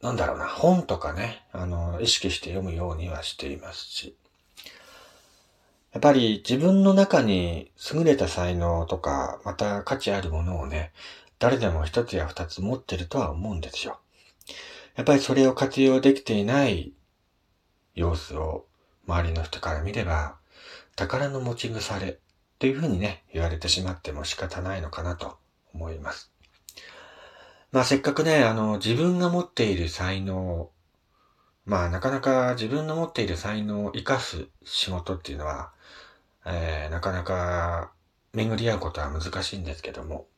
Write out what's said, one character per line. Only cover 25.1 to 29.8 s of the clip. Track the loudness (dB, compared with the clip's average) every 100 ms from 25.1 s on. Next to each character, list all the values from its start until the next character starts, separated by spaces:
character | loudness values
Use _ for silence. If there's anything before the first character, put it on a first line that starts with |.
| -6
と | -8 -14 _ _ _
思 | -12 -10
い | -8
ま | -10
す。 | -12 -14 _ _ _ -20 -20 -20 -20 -20 -20 -20 -20 -20 -20 _
ま | 2
あ、 |
せ | 4 4
っ |
か | 2
く | 2
ね、 | 4 6
あ | 6
の、 | 4 0 0
自 | 0 2
分 | 4 4
が | 2
持 | 2
っ | -2
て | 0 2
い |
る | 2